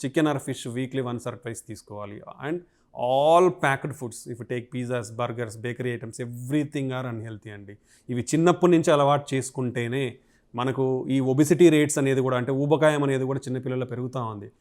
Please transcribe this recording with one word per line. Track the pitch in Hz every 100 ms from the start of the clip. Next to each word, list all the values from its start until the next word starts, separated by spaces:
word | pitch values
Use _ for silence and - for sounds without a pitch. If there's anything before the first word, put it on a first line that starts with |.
| 135
chicken | 165 151
or | 139
fish | - 123 123 120
weekly | 131 135 123
once | 120 123
or |
twice | 110 117 110 -
తీసుకోవాలి. | 104 - 104 101 104 - - 139
And | 175 - _ _ - 123
all | 135 151 170 180
packed | - 143 135 151 -
foods, | 120 - 135
if | 113
you | 120
take | 123 120 123
pizzas, | 120 123 113 113
burgers, | 120 117 110 110 120
bakery | 120 123 120
items, | 113 - 120
everything | 120 123 151 147 147 135
are | 127 127 113
unhealthy | 113 107 107
అండి. | 101 101 104 _ _ -
ఇవి | 123 113
చిన్నప్పటి | 156 170 175 180
నుంచి | 165 165
అలవాటు | 147 139 143 143 135
చేసుకుంటేనే | 120 135 123 117 117 135 123 - _ _ _ 117
మనకు | 127 131 131 131 -
ఈ | 135
ఒబిసిటీ | 131 131 151 175 170
రేట్స్ | 151 147 151
అనేది | 139 131
కూడా, | 127 123
అంటే | 123
ఊబకాయం | 135 143 151 151 147
అనేది | 139 131
కూడా | 131 135
చిన్నపిల్లల్లో | 131 127 127 127 127
పెరుగుతూ | 120 127 131 113
ఉంది. | 104 104 -